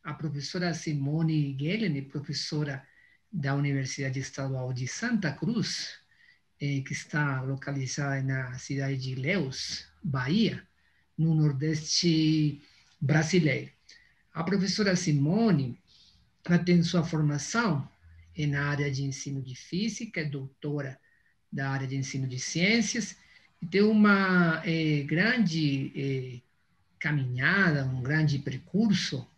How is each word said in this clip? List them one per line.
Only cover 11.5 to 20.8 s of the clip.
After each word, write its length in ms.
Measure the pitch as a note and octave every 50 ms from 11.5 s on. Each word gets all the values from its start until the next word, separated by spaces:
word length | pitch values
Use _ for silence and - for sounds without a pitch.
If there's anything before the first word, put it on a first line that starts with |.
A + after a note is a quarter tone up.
| C3+ C3 D3+ D#3 D#3+ D#3 D#3 - - - - F3 D#3+ D#3+ D#3 D#3 D#3 D#3 D3+ D3 C#3 - - _ _ _ _ _ _ _
brasileiro. 720 | - C3 D3+ D#3 D3 - - F3+ D#3 D3 B2 - - - _ _ _ - - - _ _ _ _ _ _ _
A 100 | D#3+ E3+
professora 500 | F3+ G3 G3 F#3 G3 - G#3 G#3+ G3 F3+
Simone, 840 | F3 - E3+ D3 C#3 C#3 D3+ F#3 A3 A#3 A3 F3+ C#3+ C3 A#2+ A#2+ - _ _ _ - - - _ _ _ _ _ _ _
ela 140 | - F3 E3+
tem 240 | F3 F3+ F3 F3
sua 200 | D#3+ - - F3
formação, 880 | D#3 - - D#3 D#3 D3 D3 C#3+ - - - A3+ A#3+ G#3 D3+ C3+ C3+ - _ _ _ - - - - - - -
é, 80 | D3
na 220 | D3 C#3+ C#3+ C#3+ C#3+
área 220 | C#3+ C#3+ C#3+ C#3+
de 120 | C3+ C3+
ensino 380 | C#3 C3+ C3+ - - C#3+ C#3 C3+
de 140 | B2+ B2+ B2
física, 680 | - - - E3+ F3+ G#3+ A#3 G#3 - B3 G#3 - F3+
é 40 | D#3
doutora 760 | D3+ C3+ C#3 C3+ C3+ _ _ - D3 C#3+ D3